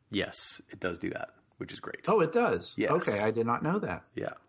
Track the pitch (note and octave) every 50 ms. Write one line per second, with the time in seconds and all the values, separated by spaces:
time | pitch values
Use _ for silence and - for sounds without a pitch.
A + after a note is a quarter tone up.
0 | _ - G#2 G2 F#2+ - - - - - - - - - - G#2 - F2+ F2 F2
1 | F#2 F#2 - E2+ - - - _ _ _ _ - - - - - - - - -
2 | - F3 A3 G#3 D#3+ - - A#3+ A#3+ F3 G2+ F2 - - - A2+ G#2+ A2 D3 F3+
3 | F3+ C#3+ G#2+ G2+ G#2+ A2 G#2+ A#2 A2+ A#2 A#2+ - - D3+ F#3 G#3 - G2+ F2 -
4 | - _ - - - - - - _